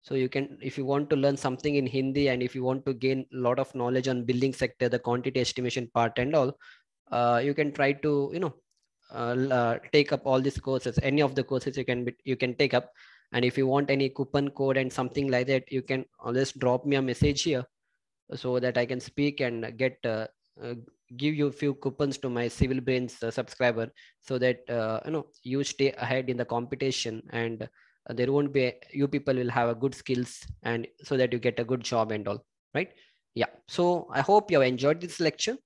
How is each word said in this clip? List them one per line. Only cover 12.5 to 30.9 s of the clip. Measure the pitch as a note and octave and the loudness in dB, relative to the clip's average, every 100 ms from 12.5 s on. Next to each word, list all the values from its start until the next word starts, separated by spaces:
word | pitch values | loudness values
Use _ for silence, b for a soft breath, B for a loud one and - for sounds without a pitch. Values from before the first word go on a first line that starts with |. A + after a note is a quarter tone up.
take | A#2+ C#3 | 0 2
up. | B2+ - B B B B | 2 -2 B B B B
And | A#2+ | 0
if | B2 B2 | 0 2
you | C3+ | 2
want | C#3 C#3+ | 2 2
any | C#3 C3+ | 2 2
coupon | C3+ C3 C#3+ C#3+ | 0 0 0 0
code | C#3 C3+ C3+ | 0 0 2
and | B2+ | 0
something | - B2+ C#3+ C#3 | -2 -2 -2 0
like | B2+ B2 | 2 2
that, | C3+ - | 0 0
you | C3+ | -6
can | B2+ C3 - _ | -2 -4 -4 _
always | A#2 B2 C3+ | -2 0 0
drop | C3+ B2+ B2+ C#3+ | 0 2 2 2
me | |
a | C#3 | 0
message | C3 A#2+ D3 C#3 | 0 2 2 2
here | E3+ C3 C3 _ _ _ _ _ _ | 0 -2 -4 _ _ _ _ _ _
so | A#2+ B2+ B2 | -8 -2 0
that | B2 B2 | 2 0
I | A#2+ | 0
can | B2+ | -4
speak | - - C#3+ C#3+ | -6 0 0 0
and | B2+ A#2 A2+ A2+ | -4 -2 -8 -2
get, | C3 B2+ | -2 -2
uh, | A#2+ A2 A2 _ _ - | -4 -4 -6 _ _ -14
uh, | A#2+ A#2+ A#2 _ _ B2 | -12 -12 -14 _ _ -4
give | D3 | -2
you | D3+ D3 | 0 -2
a | |
few | - D3 | 0 -4
coupons | C3+ C#3 B2 C#3+ C3+ | -2 -6 -2 -2 -2
to | C3 | -4
my | A#2+ A#2+ | -2 -4
Civil | - B2+ C3 | 0 0 0
Brains, | B2 B2+ B2 - | 0 -2 -2 -6
uh, | A#2 | -6
subscriber, | A#2+ A#2+ - B2+ A2+ A2+ B B B | -4 -8 0 0 0 -6 B B B
so | - C3 | -6 0
that, | B2+ B2 B2+ | 2 0 -4
uh, | A#2+ A2 A2 | -2 -2 -2
you | - | -4
know, | D#3 - _ | -6 -6 _
you | B2 C3 | -4 -2
stay | C#3+ - C#3 | -2 0 0
ahead | - A2+ C3 B2+ | 0 -2 0 0
in | B2 | -4
the | |
competition, | A#2+ A#2+ B2 C3 C3+ B2 A#2 A2 - | -2 -2 -4 -4 -2 -2 -4 -6 -8
and, | A#2 A#2 A2+ A2+ b b b - | -4 -4 -4 -10 b b b -10
uh, | |
there | A#2+ B2 | -2 2
won't | C#3+ C#3+ | 2 2
be, | C#3 B2+ - - | 2 0 -2 -12
you | C#3 C#3+ | -2 0
people | D3 C#3+ | 0 0
will | B2+ B2 | 0 0
have | C3 A#2 | 0 0
a | |
good | A2+ C3+ | 0 -2
skills, | - - B2 B2+ - - - | -4 -4 -2 -4 -10 -16 -8
and | A2+ A#2 A#2 | -4 -4 -4